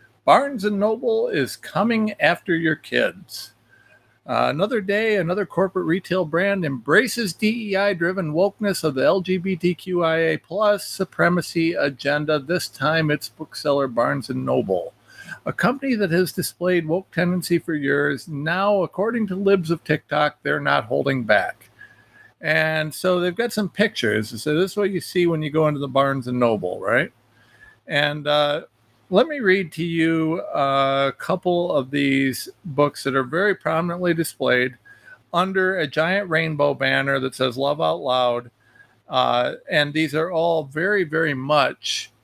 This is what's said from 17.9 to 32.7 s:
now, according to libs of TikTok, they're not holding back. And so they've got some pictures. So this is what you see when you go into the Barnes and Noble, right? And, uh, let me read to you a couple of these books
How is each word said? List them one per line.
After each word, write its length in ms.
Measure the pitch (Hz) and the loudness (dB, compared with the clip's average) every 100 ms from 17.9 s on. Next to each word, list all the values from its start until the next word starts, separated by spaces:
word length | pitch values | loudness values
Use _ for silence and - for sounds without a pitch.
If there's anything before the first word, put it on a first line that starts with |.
| 143 143 139 - | 0 0 -2 -6
now, 540 | 143 156 180 202 202 | -6 -4 0 2 2
according 440 | 165 - 220 240 202 | 0 -2 -2 -2 -2
to 80 | 185 | 0
libs 340 | 196 196 160 | 2 2 2
of 140 | 165 | -2
TikTok, 540 | - 156 - 151 151 - | 0 -2 0 0 0 0
they're 200 | 143 147 | -2 0
not 240 | 143 143 113 | 2 0 2
holding 400 | 139 139 135 110 | -2 0 0 4
back. 440 | 101 90 - - - - - _ - - _ | 2 2 -6 -18 -20 -20 -20 _ -20 -20 _
And 560 | 156 160 156 156 156 - | -2 0 2 0 -4 -2
so 240 | 185 180 | 0 2
they've 160 | 180 175 | 0 -2
got 160 | 233 | -2
some 160 | 214 202 | -2 -2
pictures. 720 | - 214 - 110 107 107 113 | 0 0 0 0 0 -2 -6
So 140 | 151 151 | -2 0
this 160 | 190 | 0
is 60 | 208 | 0
what 140 | 202 | -2
you 100 | 185 | -2
see 260 | - 180 175 | -2 0 2
when 140 | 160 | 2
you 80 | 151 | 0
go 180 | 156 151 | 2 2
into 140 | 143 | 0
the 80 | 139 | 0
Barnes 400 | 135 139 135 123 | 2 2 0 -2
and 100 | 123 | 2
Noble, 400 | 120 107 90 104 | 2 2 -2 -4
right? 320 | 95 120 - _ _ _ _ _ - _ - | 0 0 0 _ _ _ _ _ -20 _ -4
And, 380 | 147 147 151 147 | -2 0 -2 0
uh, 360 | 147 147 151 - _ _ _ - | 2 2 -2 -6 _ _ _ 0
let 180 | 190 320 | 2 2
me 140 | 294 | 0
read 300 | 202 196 170 | 2 2 0
to 100 | - | -4
you 580 | 170 165 165 165 160 165 | -2 0 2 2 0 -2
a 720 | - 156 139 139 135 139 139 - | -4 -2 2 2 2 2 0 -2
couple 560 | - 185 180 175 180 | -4 -2 0 0 0
of 200 | 151 131 | -2 -2
these 580 | 143 139 135 135 120 - - | -2 0 2 0 -4 -10 -14
books 380 | 180 | -6